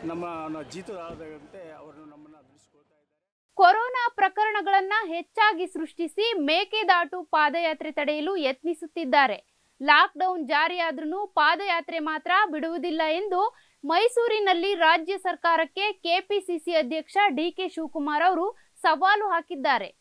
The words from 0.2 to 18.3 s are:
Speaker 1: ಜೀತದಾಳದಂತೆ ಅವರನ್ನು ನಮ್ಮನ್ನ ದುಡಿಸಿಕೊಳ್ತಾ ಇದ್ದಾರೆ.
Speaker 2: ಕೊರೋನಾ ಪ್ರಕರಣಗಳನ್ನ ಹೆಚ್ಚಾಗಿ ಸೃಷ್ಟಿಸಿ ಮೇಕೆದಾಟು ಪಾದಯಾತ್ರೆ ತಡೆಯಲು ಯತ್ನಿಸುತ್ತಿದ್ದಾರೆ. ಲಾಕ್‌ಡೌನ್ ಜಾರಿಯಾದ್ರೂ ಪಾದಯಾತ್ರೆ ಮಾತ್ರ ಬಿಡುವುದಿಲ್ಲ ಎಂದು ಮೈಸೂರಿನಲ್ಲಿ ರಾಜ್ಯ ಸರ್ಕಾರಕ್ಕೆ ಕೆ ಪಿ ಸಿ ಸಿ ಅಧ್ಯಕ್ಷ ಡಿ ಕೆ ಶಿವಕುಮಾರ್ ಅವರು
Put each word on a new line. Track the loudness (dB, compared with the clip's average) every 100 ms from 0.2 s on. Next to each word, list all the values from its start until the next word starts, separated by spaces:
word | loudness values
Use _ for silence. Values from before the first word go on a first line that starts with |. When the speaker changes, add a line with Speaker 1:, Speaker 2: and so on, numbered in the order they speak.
| -8 -8 -8 -10
Speaker 1:
ಜೀತದಾಳದಂತೆ | -12 -14 -12 -12 -12 -14 -16 -18 -20 -20 -18
ಅವರನ್ನು | -20 -20 -20 -20
ನಮ್ಮನ್ನ | -20 -20 -20
ದುಡಿಸಿಕೊಳ್ತಾ | _ _ _ _ _ _
ಇದ್ದಾರೆ. | _ _ _ _ _
Speaker 2:
ಕೊರೋನಾ | 6 6 6 2 -2 -4 0
ಪ್ರಕರಣಗಳನ್ನ | -2 0 -2 -2 0 0 2 -4 -4
ಹೆಚ್ಚಾಗಿ | -8 -8 2 2 2 -6
ಸೃಷ್ಟಿಸಿ | -6 -10 -6 -8 -2 -2
ಮೇಕೆದಾಟು | 0 0 0 0 -2 2 2 2 -6
ಪಾದಯಾತ್ರೆ | -2 0 2 0 -2 -4 -6
ತಡೆಯಲು | -4 -2 -2 -2 -2
ಯತ್ನಿಸುತ್ತಿದ್ದಾರೆ. | -2 -2 -6 -8 -8 -8 0 2 2 0 _ _ _ _
ಲಾಕ್‌ಡೌನ್ | 4 6 6 2 -2 -2 -2
ಜಾರಿಯಾದ್ರೂ | 0 0 0 -2 -2 -6 -6 -4
ಪಾದಯಾತ್ರೆ | 2 2 2 0 -4 -4 -6
ಮಾತ್ರ | -4 -6 0 2 2
ಬಿಡುವುದಿಲ್ಲ | 0 -4 -4 -4 -2 0
ಎಂದು | 0 0 0 0 -4 _ _ -2
ಮೈಸೂರಿನಲ್ಲಿ | 2 2 2 0 2 2 2 0 2
ರಾಜ್ಯ | 4 4 0 -4
ಸರ್ಕಾರಕ್ಕೆ | -4 -2 0 0 0 -2 -4
ಕೆ | -4 -2 -2
ಪಿ | 0 -4
ಸಿ | -2 -6
ಸಿ | -2
ಅಧ್ಯಕ್ಷ | -2 0 -4 -4 0 2
ಡಿ | 2 -4
ಕೆ | -4 -8
ಶಿವಕುಮಾರ್ | -6 -8 -6 -4 2
ಅವರು | 2